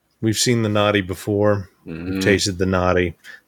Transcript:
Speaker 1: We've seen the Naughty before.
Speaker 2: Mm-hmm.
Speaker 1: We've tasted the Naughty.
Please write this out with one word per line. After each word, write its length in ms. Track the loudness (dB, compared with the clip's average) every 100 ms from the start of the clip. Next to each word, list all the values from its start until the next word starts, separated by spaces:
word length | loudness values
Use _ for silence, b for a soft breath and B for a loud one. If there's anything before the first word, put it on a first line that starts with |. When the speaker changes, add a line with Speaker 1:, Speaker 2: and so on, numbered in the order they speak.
| _ _
Speaker 1:
We've 160 | -2 0
seen 260 | 0 0
the 60 | 0
Naughty 320 | 2 2 2
before. 680 | -2 -6 -4 0 2 0 -4 _ -16
Speaker 2:
Mm-hmm. 240 | -12 -8 -2
Speaker 1:
We've 80 |
tasted 340 | 2 2 0 -2
the 80 | 0
Naughty. 500 | 2 2 2 0 -4 B B